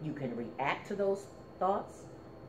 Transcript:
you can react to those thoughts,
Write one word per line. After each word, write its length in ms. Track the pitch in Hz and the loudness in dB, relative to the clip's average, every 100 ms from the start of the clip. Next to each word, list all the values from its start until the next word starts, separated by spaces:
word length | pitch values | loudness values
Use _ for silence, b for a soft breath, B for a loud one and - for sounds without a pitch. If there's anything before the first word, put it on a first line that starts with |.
you 80 | 156 | -4
can 240 | 139 127 117 | -2 -2 -2
react 540 | 110 - 143 180 - | -4 0 2 2 0
to 60 | 196 | 2
those 280 | 196 196 - - - - | 4 4 0 -12 -12 2
thoughts, 420 | 190 208 - - - - - - | 4 4 0 -10 -12 -12 -14 -10